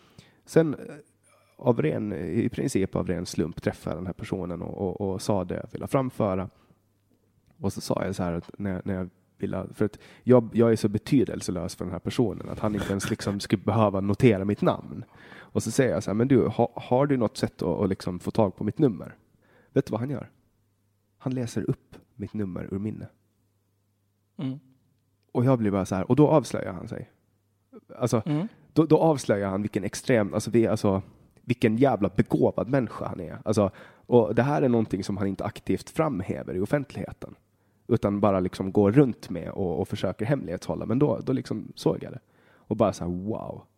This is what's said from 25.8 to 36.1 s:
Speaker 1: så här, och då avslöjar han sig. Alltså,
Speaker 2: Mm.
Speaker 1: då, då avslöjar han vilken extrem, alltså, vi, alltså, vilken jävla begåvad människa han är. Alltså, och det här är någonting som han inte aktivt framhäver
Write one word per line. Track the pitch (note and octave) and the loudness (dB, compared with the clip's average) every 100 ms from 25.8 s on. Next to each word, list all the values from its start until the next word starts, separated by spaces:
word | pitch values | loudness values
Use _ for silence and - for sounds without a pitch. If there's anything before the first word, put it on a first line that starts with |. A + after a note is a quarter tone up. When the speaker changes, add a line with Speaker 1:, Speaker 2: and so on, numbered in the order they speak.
| F#2 | 0
Speaker 1:
så | F#2+ | -2
här, | F#2 | 0
och | B2+ | 4
då | D3 | 6
avslöjar | D#3 A2 G#2 G2+ | 4 2 -4 -6
han | F2+ A#2 | -10 -10
sig. | - - _ _ _ _ _ _ A#3+ - - | -12 -12 _ _ _ _ _ _ -20 -20 -6
Alltså, | A#2+ A#2 D3+ | -2 0 0
Speaker 2:
Mm. | D3 G3+ - _ | -2 -4 -10 _
Speaker 1:
då, | - D#3+ | 2 6
då | D3+ | 6
avslöjar | D#3+ C#3+ - G2+ G2 | 6 2 0 0 0
han | F#2+ | -2
vilken | G#2 G#2 | -2 -4
extrem, | F#2+ - - A#2+ G2 | -4 -4 2 2 2
alltså, | F#2+ A2+ | -2 2
vi, | A#2 A2 | 2 4
alltså, | G#2 G#2 F#2+ - - _ _ | 2 2 2 -2 -14 _ _
vilken | - - A#2 A2 | -4 2 2 4
jävla | C3+ G#2+ G2 | 4 4 0
begåvad | - A2 D#3 A#2 - F#2+ | 0 0 2 2 2 0
människa | C#3 A2 - - | 0 -2 -6 -10
han | - | -8
är. | D#2+ - - | -12 -6 0
Alltså, | G#2+ G2 - - _ - | 2 2 0 -16 _ 4
och | A#2+ G#2 A#2 | 6 6 2
det | |
här | C3+ D3+ | 2 2
är | C3+ | 2
någonting | A#2 G#2+ F#2+ | 2 0 -2
som | F#2+ G2 | -4 -4
han | G2 | -4
inte | F#2+ G2 | -4 -6
aktivt | - - F#2+ - | -6 -4 -4 -2
framhäver | - D#3+ | -2 -2